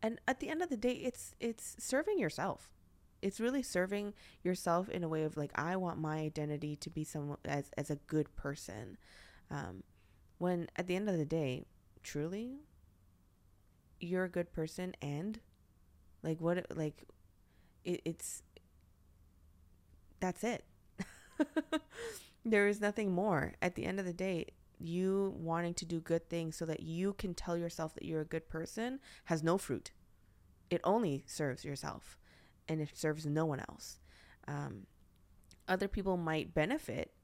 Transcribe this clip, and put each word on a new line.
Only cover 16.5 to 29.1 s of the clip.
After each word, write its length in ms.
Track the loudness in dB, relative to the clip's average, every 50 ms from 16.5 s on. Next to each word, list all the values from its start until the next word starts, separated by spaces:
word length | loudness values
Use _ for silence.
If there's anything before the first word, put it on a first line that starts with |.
| 2 2 0 -4 -4
like, 300 | -2 -2 -2 -2 -6 -18 -20 -20 -20 -20 -20 -20 -20 -20 -20 -20 -20 -20 -20 -20 -12 -4
it, 160 | -4 -4 -2 -2
it's, 400 | -4 -6 -4 -8 -10 -10 -10 -12 -16 -20 -20 -20 -20 -20 -20 -20 -20 -20 -20 -20 -20 -20 -20 -20 -20 -20 -20 -20 -20 -20 -20 -20 -20 -20 -20 -20 -20 -20 -20 -20 -20 -6 -2
that's 240 | 0 0 0 0 0
it. 220 | -2 -2 -2 -6 -12 -20 -20 -20 -20 -10 -10 -10 -10 -10 -20 -20 -20 0 0
<laughs> 420 | 0 2 2 -2 -2 0 -2 -4 -4 -4 -12 -8 -8 -8 -8 -10 -14 -18 -20 -8 0
There 220 | 4 6 6 8 6
is 140 | 4 4
nothing 320 | 2 2 2 2 2 2 2
more. 400 | 4 4 4 4 4 4 2 0 0
At 140 | 0 0 0
the 100 | 0 -2
end 140 | -2 0 0
of 60 | -2
the 80 | -2 -2
day, 340 | 0 0 0 0 0 -2 -4 -8 -20 -20 -20 -14 -10
you 560 | -6 -2 0 2 4 4 4 4 2 2 0 -2
wanting 360 | -2 0 0 2 2 0 -2
to 100 | -4 -4
do 160 | -2 -4 -4
good 280 | 2 2 2 2 2 0
things 280 | -4 -2 -2 -2 -2 -4
so 80 | -2
that 160 | -4 -2 -4
you 320 | -4 -4 -2 0 0 0 0
can 200 | 0 -4 -4 -4
tell 220 | -4 -2 -2 0
yourself 380 | 0 0 -2 -2 -2 -4 -4 -4
that 100 | -6 -6
you're 180 | -2 -2 -2
a 40 | -2
good 240 | 0 -2 -4 -4 -4
person 500 | -6 -6 -6 -4 -4 -4 -2 -2 -4 -6 -10 -14